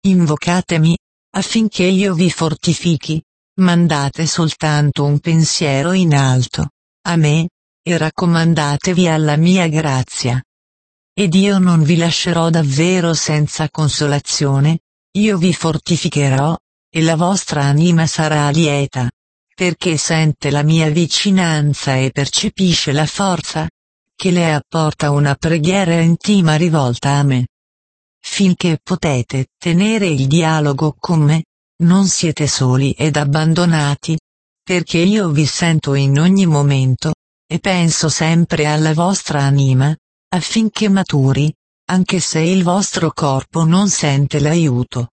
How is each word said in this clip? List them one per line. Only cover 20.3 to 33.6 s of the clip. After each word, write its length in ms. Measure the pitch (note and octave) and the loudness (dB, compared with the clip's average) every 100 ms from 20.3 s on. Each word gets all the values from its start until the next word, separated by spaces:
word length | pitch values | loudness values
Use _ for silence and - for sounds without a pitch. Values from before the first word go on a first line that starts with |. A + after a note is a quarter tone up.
| - C#3+ | -2 -2
la 120 | D3 | 0
mia 260 | D3+ D#3+ D#3 | 2 2 2
vicinanza 1080 | D3+ E3 - G3+ F#3+ E3+ D3+ D3 C3+ - C3 | 0 -2 -2 0 0 0 0 0 -2 -2 -2
e 140 | C3 | -2
percepisce 840 | - C#3 - G#3+ - F#3 D#3+ - | -2 -4 -4 -6 -2 0 0 -2
la 120 | D3 | -2
forza, 640 | D3+ - G3 E3+ - - D#3+ _ _ _ _ _ | -2 -2 -2 -2 -6 -8 -8 _ _ _ _ _
che 140 | F#3+ | 0
le 240 | F3+ E3 | 2 2
apporta 560 | D3 - E3 D#3 - D3 | 0 -2 -2 -2 -2 -2
una 240 | C#3+ D3 | 0 0
preghiera 680 | C#3 D#3+ E3 D3+ G3 F3+ E3+ | 0 -2 0 0 0 0 2
intima 560 | E3 E3+ - G3+ D#3+ D#3 | 2 0 2 2 2 2
rivolta 540 | F3 D#3 B2+ A#2+ C#3 | 2 2 0 -2 0
a 120 | C#3+ | 0
me. 220 | C#3+ B2+ B2 _ _ _ _ _ _ _ | 2 0 -2 _ _ _ _ _ _ _
Finché 540 | - - F#3+ F3 F3+ D#3 | -12 0 0 2 0 -2
potete 680 | - F3+ E3 B2+ A#2+ C3+ C3 _ | -4 -4 -2 -2 -2 -4 -6 _
tenere 480 | F3 E3+ G#3 A3+ F#3+ | -2 0 2 0 0
il 200 | C#3+ C3+ | 0 2
dialogo 680 | D#3+ D#3+ D#3+ D3 C#3 D#3 - | 2 2 0 0 0 -2 -4
con 220 | - E3 | -2 2
me, 240 | D3 D#3+ - _ _ _ | 2 2 -2 _ _ _
non 240 | E3+ F#3+ F#3+ | 2 4 2
siete 400 | - E3 D3 C#3+ | 0 -2 -2 -2
soli 460 | - C3 C3 C#3 | 0 0 2 0
ed 240 | - D3+ D3+ | -2 -2 0
abbandonati, 1000 | D3 D3+ D#3 E3 | 0 0 2 2